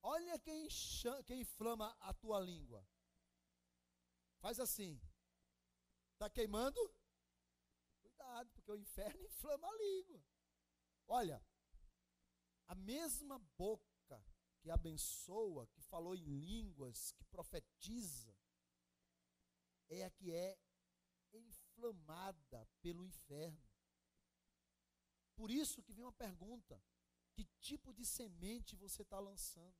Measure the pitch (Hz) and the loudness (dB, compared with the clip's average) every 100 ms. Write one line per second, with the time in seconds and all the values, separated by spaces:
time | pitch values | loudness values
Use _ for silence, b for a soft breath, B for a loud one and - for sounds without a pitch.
0 | - 311 349 330 - 311 311 - - - | 6 4 4 0 0 -2 0 0 0 2
1 | 240 269 254 254 240 - 220 226 214 240 | 2 0 -2 -2 -2 2 2 2 0 -2
2 | 190 180 220 208 185 170 135 113 95 _ | -4 -4 4 4 4 -2 -8 -10 -14 _
3 | _ _ _ _ _ _ _ _ _ _ | _ _ _ _ _ _ _ _ _ _
4 | _ _ _ _ 202 233 254 - 196 139 | _ _ _ _ -2 2 2 2 -2 -4
5 | - - _ _ _ _ _ _ _ _ | -10 -12 _ _ _ _ _ _ _ _
6 | _ _ 208 - 220 208 254 381 440 - | _ _ 0 6 6 8 6 6 2 2
7 | _ _ _ _ _ _ _ _ _ _ | _ _ _ _ _ _ _ _ _ _
8 | - - 262 240 240 - - 208 202 - | -20 -14 -6 -4 -6 -8 -6 -4 -4 0
9 | 202 330 381 - 302 285 339 440 415 381 | 0 -2 -8 -6 0 2 2 2 4 4
10 | 370 262 - _ _ _ _ _ _ _ | 0 -10 -16 _ _ _ _ _ _ _
11 | - 247 202 135 - _ _ - - _ | 2 4 4 0 -8 _ _ -16 -16 _
12 | _ _ _ _ _ _ - 185 190 269 | _ _ _ _ _ _ -10 -6 0 2
13 | 320 - 285 269 175 _ 190 220 - _ | 2 0 -2 -8 -8 _ 2 2 -2 _
14 | _ 123 101 - _ _ 156 165 165 151 | _ -14 -12 -18 _ _ 4 6 6 0
15 | - - - 196 220 156 120 - - 180 | 0 -2 -2 2 2 2 -6 -12 -6 -4
16 | 170 185 156 139 160 220 214 147 131 113 | -2 -2 -2 -2 0 -2 -2 -4 -6 -4
17 | - - - 180 - 170 - _ - 233 | -4 -6 -10 -8 -4 -4 -6 _ -4 -2
18 | 202 131 113 95 _ _ _ _ _ _ | -2 -4 -10 -16 _ _ _ _ _ _
19 | _ _ _ _ _ _ _ _ _ 165 | _ _ _ _ _ _ _ _ _ -6
20 | 190 - 185 165 185 190 _ _ _ _ | -4 -4 -2 0 0 -4 _ _ _ _
21 | _ _ _ 220 233 - - - 233 196 | _ _ _ -20 -16 -18 -18 -2 0 0
22 | 151 160 190 170 143 120 110 _ 170 170 | -6 -4 -4 -4 -10 -12 -12 _ -4 -4
23 | 185 - - 143 165 160 - _ _ _ | -6 -10 -10 -4 -4 -6 -16 _ _ _
24 | _ _ _ _ _ _ _ _ _ _ | _ _ _ _ _ _ _ _ _ _
25 | _ _ _ - 220 254 302 - - 208 | _ _ _ -6 2 4 4 0 -8 -10
26 | 247 - 226 175 185 240 196 98 - _ | -10 -6 -6 -4 -8 -10 -10 -16 -16 _
27 | _ _ _ - 208 _ - 294 277 214 | _ _ _ -4 -4 _ -4 -4 -6 -2
28 | 240 - 226 170 180 240 220 196 196 - | 0 0 -2 -2 -2 -2 -4 -6 -4 -4
29 | 202 196 196 196 - - 170 - | -4 -4 -4 -4 -4 -4 -12 -18